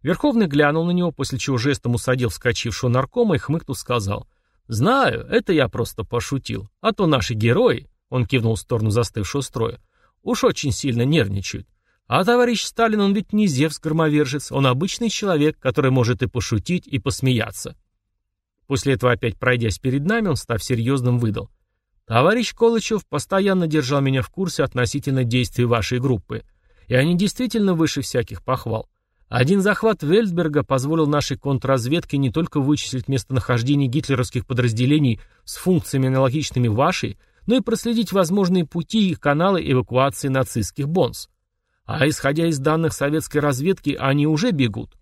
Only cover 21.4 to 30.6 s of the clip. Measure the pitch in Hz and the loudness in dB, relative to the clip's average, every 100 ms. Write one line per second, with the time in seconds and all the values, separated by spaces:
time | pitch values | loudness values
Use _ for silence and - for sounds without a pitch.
21.4 | - _ _ _ _ _ _ 113 156 233 | -8 _ _ _ _ _ _ 2 4 2
22.4 | 214 - 233 226 - 214 - 147 - 196 | -2 2 2 2 0 -4 -2 -8 -2 0
23.4 | 196 185 165 151 127 143 135 131 - - | 2 2 2 0 2 0 2 0 -2 -4
24.4 | 185 - 135 127 120 143 143 135 120 123 | -4 -2 -2 0 -2 -2 -2 0 2 0
25.4 | 120 - 120 117 - 123 127 113 - 113 | 0 0 2 2 0 -2 0 -2 -4 -12
26.4 | - _ _ _ - 123 151 175 196 - | -12 _ _ _ -2 0 2 2 0 -2
27.4 | 247 226 196 165 160 - - 127 - 101 | -4 0 0 2 0 0 -2 -2 -4 -8
28.4 | - 127 - 113 - _ _ _ _ 117 | -6 -6 -4 -6 -8 _ _ _ _ 0
29.4 | 131 196 196 202 226 208 143 196 220 170 | 2 4 2 2 0 0 2 2 2 0
30.4 | 160 147 | 0 0